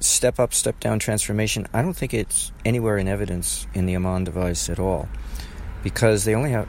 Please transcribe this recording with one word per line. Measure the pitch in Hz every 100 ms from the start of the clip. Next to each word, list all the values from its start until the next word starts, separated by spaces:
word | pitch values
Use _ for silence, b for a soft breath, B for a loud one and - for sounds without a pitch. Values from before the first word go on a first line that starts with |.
step-up, | - - 123 123 120
step-down | - 123 - 117 110
transformation, | - 107 - 104 107 113 92
I | 113
don't | 165 175
think | 131
it's | 113 101 - - - 113
anywhere | 120 113 101
in | 95
evidence | 101 98 90 87 - -
in | 95 92
the | 92
Amon | 92 92 92
device | 85 90 87 -
at | 87
all, | 92 85 - - B B B B B -
because | 98 - 117 107 104
they | 110
only | 147
have, | 117